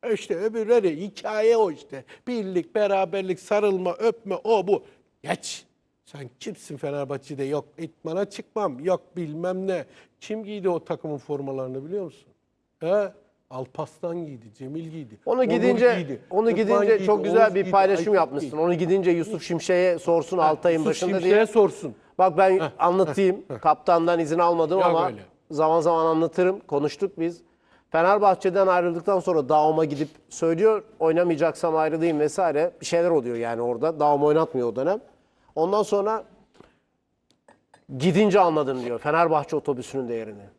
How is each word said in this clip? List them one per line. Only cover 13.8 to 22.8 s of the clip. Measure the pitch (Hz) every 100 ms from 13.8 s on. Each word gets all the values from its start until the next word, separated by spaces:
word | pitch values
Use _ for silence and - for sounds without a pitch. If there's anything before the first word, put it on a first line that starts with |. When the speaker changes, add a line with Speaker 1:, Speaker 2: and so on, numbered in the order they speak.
| 156 _ 175 170 160
Speaker 1:
giydi, | 131 110 104
Cemil | 131 151 165
giydi. | 160 131 107 -
Speaker 2:
Onu | 247
Speaker 1:
Onur | 247
Speaker 2:
gidince, | - - 220 247 214
Speaker 1:
giydi, | 151 131 -
Speaker 2:
onu | 185 226
Speaker 1:
Rıdvan | 202
Speaker 2:
gidince | 208 202 202 214
Speaker 1:
giydi, | 190
Speaker 2:
çok | 208
güzel | 202 214 220
Speaker 1:
Oğuz |
Speaker 2:
bir | 190
Speaker 1:
giydi, | 190
Speaker 2:
paylaşım | 196 190 190 175
Speaker 1:
Aykut |
Speaker 2:
yapmışsın. | 196 160 139 139
Speaker 1:
giydi. | 151
Speaker 2:
Onu | 165
gidince | 175 170 190 180
Yusuf | 175 165 208
Şimşek'e | - 170 - 180 180 170
sorsun | - 170 147 185
Speaker 1:
Ha, |
Speaker 2:
Altay'ın | 156 156 175 165
Speaker 1:
Yusuf | 156
Speaker 2:
başında | 151 180
Speaker 1:
Şimşek'e | 190 180
Speaker 2:
diye. | 202 214
Speaker 1:
sorsun. | 226 202 - 151 110 _ -
Speaker 2:
Bak | 185 156
ben | 190 190
Speaker 1:
Heh, | 160
Speaker 2:
anlatayım. | -